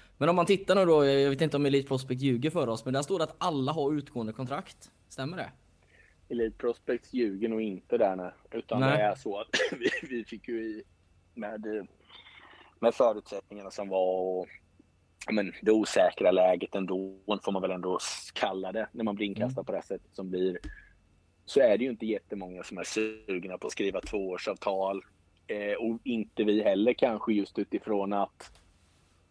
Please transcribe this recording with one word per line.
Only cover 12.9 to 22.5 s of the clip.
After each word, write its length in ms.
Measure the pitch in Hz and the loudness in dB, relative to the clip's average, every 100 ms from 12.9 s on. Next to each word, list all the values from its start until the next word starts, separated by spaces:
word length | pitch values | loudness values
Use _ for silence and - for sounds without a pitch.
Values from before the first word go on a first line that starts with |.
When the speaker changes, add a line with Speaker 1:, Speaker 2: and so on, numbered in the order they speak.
Speaker 2:
förutsättningarna 760 | - 120 104 - 101 - 104 98 | 4 4 2 -6 -12 -12 -16 -12
som 180 | - 98 | -8 -2
var 320 | 95 92 92 | 2 2 2
och, 240 | 92 92 90 - _ _ _ _ _ - - | -2 -4 -6 -12 _ _ _ _ _ -14 -2
men, 220 | 107 95 - | -2 -2 -2
det 100 | 104 | 4
osäkra 580 | 110 101 101 90 - 95 | 4 4 4 4 4 4
läget 440 | 92 92 90 - | 6 6 4 0
ändå, 420 | 98 92 92 95 95 - 101 | -4 -4 -4 -6 -8 -4 -4
får 100 | - | -2
man 100 | 95 | -2
väl 80 | 92 | -2
ändå 260 | 90 92 90 | -2 -2 -4
s-, 340 | - - - | -4 -10 -10
kalla 380 | - 104 95 95 | -4 -2 -2 -4
det, 160 | 110 104 | -4 -6
när 120 | 120 | -4
man 100 | 110 | -4
blir 120 | 101 104 | -2 -4
inkastad 340 | 104 123 127 | -2 -4 -4
Speaker 1:
Mm. 40 | |
Speaker 2:
på 80 | - | -6
det 60 | 92 | -6
här 40 | - | -6
sättet 240 | 95 _ | -10 _
som 160 | - 95 | -12 -6
blir. 280 | 90 92 90 - - - _ _ _ _ _ | -2 -2 -2 -10 -16 -20 _ _ _ _ _
Så 160 | - 139 | 0 4
är 180 | 120 104 | 6 4
det 60 | |
ju 60 | 131 | 2
inte 160 | 110 110 | -2 -4
jättemånga 560 | 104 - 101 92 | -4 -6 -10 -10